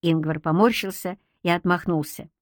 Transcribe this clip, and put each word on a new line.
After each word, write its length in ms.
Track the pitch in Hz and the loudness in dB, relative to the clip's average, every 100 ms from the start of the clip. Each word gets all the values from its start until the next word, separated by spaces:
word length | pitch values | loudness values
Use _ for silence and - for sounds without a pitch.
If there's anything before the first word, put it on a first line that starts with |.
Ингвар 380 | 170 160 156 160 | 2 0 0 -4
поморщился 760 | 165 160 226 226 196 185 185 196 _ _ | 0 4 4 4 -6 -8 -10 -12 _ _
и 60 | 175 | -2
отмахнулся. 800 | 175 175 175 - 165 147 - - _ | 0 0 0 0 -2 -2 -10 -18 _